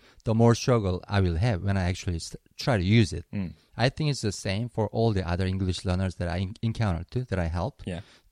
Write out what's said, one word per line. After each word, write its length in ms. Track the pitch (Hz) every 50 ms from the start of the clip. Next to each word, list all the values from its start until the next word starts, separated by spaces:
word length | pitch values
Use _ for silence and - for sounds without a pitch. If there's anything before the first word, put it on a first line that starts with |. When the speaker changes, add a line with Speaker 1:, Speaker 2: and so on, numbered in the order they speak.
| _ - _ - _
Speaker 1:
the 100 | - 110
more 220 | 113 117 117 117
struggle 480 | - - - 127 117 101 95 90 85 - -
I 100 | 101 101
will 160 | 95 90 85
have 260 | 82 101 123 110 82
when 140 | 95 101 98 98
I 60 | 90
actually 340 | 87 92 - - 98 87 82
st-, 200 | - - - - - _ _ -
try 200 | - - 123 101
to 60 | 87
use 280 | 92 107 117 107 - 78
it. 120 | 85 - -
Speaker 2:
Mm. 220 | - 107 95 82 78 - _ _ _ -
Speaker 1:
I 120 | 113 139
think 200 | - - 156 147
it's 120 | 139 -
the 100 | - 107
same 360 | 95 - - 104 95 104 123 117
for 180 | - - 107 -
all 240 | - 113 113 117
the 160 | 107 95 87 82
other 160 | 87 87 95
English 400 | 92 92 95 98 92 87 - -
learners 300 | 95 90 92 95 92 -
that 120 | - 90 85
I 100 | 82 90
en-, 160 | 98 90 110 - -
encountered 480 | 113 107 - 117 104 87 80 85 -
too, 140 | - 127 127
that 120 | - 98 92
I 100 | 85 82
helped. 340 | 82 90 87 131 - _ -
Speaker 2:
Yeah. 140 | 101 90 85 - - - _ _ _